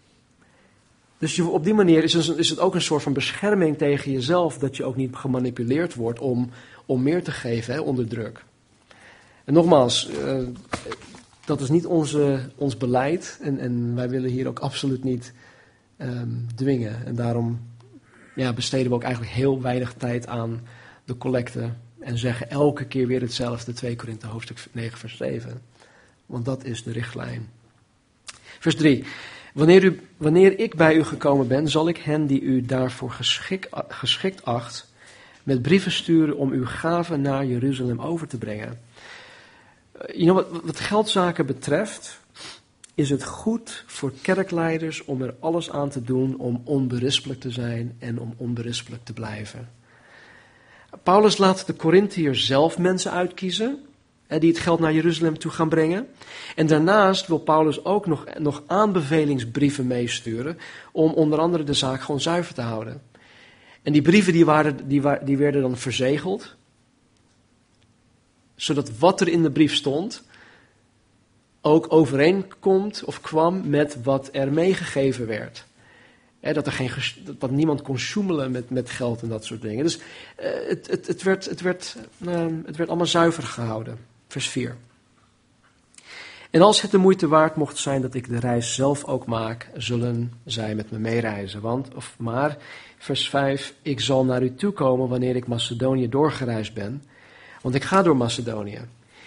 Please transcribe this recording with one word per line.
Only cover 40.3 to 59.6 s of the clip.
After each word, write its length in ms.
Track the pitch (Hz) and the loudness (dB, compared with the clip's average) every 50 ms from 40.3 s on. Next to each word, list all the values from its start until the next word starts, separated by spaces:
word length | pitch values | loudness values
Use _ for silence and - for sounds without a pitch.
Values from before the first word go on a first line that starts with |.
| 185 | 6
wat, 260 | 190 - - 165 170 - | 4 2 0 -4 -10 -8
wat 160 | 165 151 - | -8 -8 -8
geldzaken 640 | - - 208 214 220 214 - 196 180 175 170 175 156 | -4 0 0 0 0 2 2 0 0 2 0 0 -2
betreft, 760 | 135 131 117 - - 143 170 214 214 - - - - - - _ _ _ - - - - - _ _ _ _ - - _ | -2 -4 -6 -4 -2 -2 -2 -2 -4 -8 -14 -16 -18 -20 -20 _ _ _ -20 -20 -20 -20 -20 _ _ _ _ -20 -8 _
is 140 | - 147 139 | -2 0 0
het 140 | 143 127 - | 0 -2 -4
goed 600 | - - - - 220 226 226 226 - - - - - | -6 -12 -6 -4 -2 -2 -2 -4 -10 -16 -16 -18 -18
voor 260 | - - - 135 131 - | -12 -8 -8 -8 -8 -4
kerkleiders 840 | - - 185 190 185 190 175 170 165 165 160 160 165 160 151 - - | -2 0 0 0 0 -2 -2 -2 -2 0 -2 -2 -4 -6 -8 -10 -8
om 160 | - 139 127 | -6 -6 -4
er 140 | 127 123 - - | -4 -6 -8 -6
alles 320 | - 160 165 170 160 - | -4 -2 -2 -2 -2 -4
aan 180 | - 143 143 139 | -4 -4 -4 -4
te 140 | 139 131 117 | -4 -6 -4
doen 340 | 120 127 127 131 135 131 - | -2 0 0 0 -2 -2 -4
om 240 | - 123 120 117 120 | -4 -4 -4 -4 -2
onberispelijk 760 | - 147 139 135 123 120 123 123 139 - - - 139 131 113 | -2 0 0 0 0 -2 -2 -2 0 -2 -2 -4 -6 -10 -8
te 120 | - 131 | -8 -8
zijn 440 | 117 123 120 117 117 117 120 120 117 - | -6 -4 -4 -4 -4 -4 -6 -8 -10 -10
en 200 | 127 120 117 120 | -10 -8 -8 -6
om 140 | 120 117 117 - | -8 -10 -10 -8
onberispelijk 680 | 127 120 123 120 113 117 120 - - - 117 120 - | -6 -6 -4 -4 -4 -6 -6 -8 -8 -10 -14 -16 -14
te 80 | - 113 | -14 -12
blijven. 560 | 120 113 107 107 107 107 - - 117 120 - - _ _ _ _ _ _ - - - - - - - - _ _ _ _ _ - - - _ - - - | -10 -10 -10 -8 -10 -12 -12 -14 -14 -16 -16 -18 _ _ _ _ _ _ -20 -20 -20 -20 -20 -20 -20 -20 _ _ _ _ _ -20 -20 -20 _ -20 -4 2
Paulus 340 | 180 185 208 214 208 196 - | 4 6 6 6 6 6 6
laat 300 | 196 190 185 190 - - | 4 4 4 2 -2 -6
de 60 | - | -6
Korintiërs 720 | - - 160 170 190 208 202 - 180 160 143 131 117 117 | -2 2 6 6 6 6 4 2 0 0 0 0 0 0
zelf 320 | - 135 139 156 165 - - | 2 4 4 4 4 2 2
mensen 340 | 170 185 185 180 - 170 | 0 0 0 0 -2 -2
uitkiezen, 720 | - 180 180 180 - - 190 185 170 185 220 254 277 294 - - _ _ _ _ _ _ _ - | -2 -2 -2 -2 -4 -6 -6 -6 -4 -2 -2 -4 -4 -6 -10 -18 _ _ _ _ _ _ _ -6
hè, 120 | 151 156 | 0 2
die 100 | 156 165 | 4 4
het 100 | 165 - | 4 4
geld 200 | - 175 170 165 | 2 2 2 4
naar 140 | 165 156 156 | 4 2 2
Jeruzalem 460 | 160 156 175 165 151 165 160 156 156 | 2 2 2 2 2 0 0 0 -2
toe 120 | - 160 | -6 -6
gaan 180 | - - 165 156 | -2 0 0 2
brengen. 380 | 165 160 156 160 175 202 269 - - - - - - - - - - | 4 4 4 2 2 -2 -4 -8 -12 -20 -20 -18 -18 -16 -16 -8 -2
En 120 | - 160 147 | 0 2 4
daarnaast 600 | 156 151 160 175 202 214 202 190 190 190 - - | 4 6 6 6 6 6 6 6 4 2 0 -2
wil 120 | 165 143 | -2 0
Paulus 460 | 147 - 156 156 160 156 143 151 - | 2 4 4 4 4 4 2 0 0
ook 200 | 170 196 208 202 | 0 0 0 0
nog, 180 | 175 151 127 - - - - | 0 -2 -2 -4 -8 -8 -4
nog 260 | 156 147 135 - - - | -2 -2 -2 -4 -4 0
aanbevelingsbrieven 1200 | 175 196 214 208 190 190 147 135 160 160 151 147 143 127 117 113 117 143 | 2 2 4 4 2 0 0 2 2 2 2 2 0 0 -2 -4 -2 2